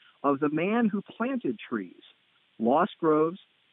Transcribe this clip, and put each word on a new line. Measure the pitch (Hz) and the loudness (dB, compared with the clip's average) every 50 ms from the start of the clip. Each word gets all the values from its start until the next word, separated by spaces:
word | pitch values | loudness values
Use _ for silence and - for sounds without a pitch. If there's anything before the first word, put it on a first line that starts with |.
| _ - _ _ - | _ -20 _ _ 0
of | 143 143 135 | 0 0 2
The | 151 147 | 0 0
Man | 151 156 170 196 220 240 240 208 | 0 0 0 0 2 2 2 2
Who | 208 202 | 0 -2
Planted | - - - - 226 262 277 233 - - 214 - | -6 -8 -8 -6 -6 -4 -4 -4 -4 -4 -6 -6
Trees, | - - 120 107 92 87 - - - - _ _ _ _ _ _ _ _ _ - | -8 -8 -6 -6 -6 -8 -14 -20 -20 -20 _ _ _ _ _ _ _ _ _ -2
Lost | 110 117 135 160 185 - - - | 0 2 4 2 2 0 -2 -2
Groves, | 170 156 151 151 156 165 185 - - _ _ _ _ _ | 0 2 2 4 2 0 -2 -8 -16 _ _ _ _ _